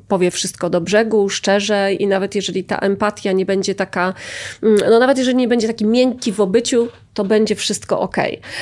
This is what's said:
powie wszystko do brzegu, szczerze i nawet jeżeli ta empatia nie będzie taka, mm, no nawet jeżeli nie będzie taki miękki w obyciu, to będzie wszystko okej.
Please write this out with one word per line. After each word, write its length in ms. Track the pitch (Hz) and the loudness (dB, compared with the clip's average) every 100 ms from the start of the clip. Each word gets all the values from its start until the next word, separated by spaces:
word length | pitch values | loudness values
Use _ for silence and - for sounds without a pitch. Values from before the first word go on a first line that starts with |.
| - | -2
powie 220 | 196 180 | 0 0
wszystko 400 | - - - 175 | 0 -6 -6 -2
do 100 | 175 | -2
brzegu, 480 | 170 208 226 220 196 | 0 0 2 2 0
szczerze 640 | 196 - 202 202 202 196 | -2 0 0 2 0 0
i 120 | 202 202 | 0 0
nawet 280 | 196 196 | 0 0
jeżeli 300 | 208 190 180 | -4 -4 -4
ta 140 | 180 202 | -4 -2
empatia 540 | 196 196 208 214 208 | -2 0 -2 -2 -2
nie 140 | 190 185 | -2 0
będzie 280 | 196 196 | -2 -2
taka, 400 | 196 185 190 180 190 - - - - | -4 -4 -2 -4 -4 -10 -12 -12 -4
mm, 140 | 220 214 - | 2 4 6
no 80 | 226 | 4
nawet 200 | 254 269 | 4 2
jeżeli 180 | 254 254 | 2 2
nie 120 | 247 | 2
będzie 180 | 240 220 | 2 0
taki 180 | 226 214 | 0 0
miękki 460 | 240 254 247 - | 2 2 0 -4
w 80 | 202 | 0
obyciu, 480 | 196 214 226 240 233 - - | 2 2 2 0 0 -4 -16
to 100 | - | -6
będzie 300 | 196 214 214 | 0 2 2
wszystko 460 | 202 - 208 - 196 | -2 -4 -6 -4 -4
okej. 400 | 190 - - - - - | -2 -2 -4 -4 -12 -12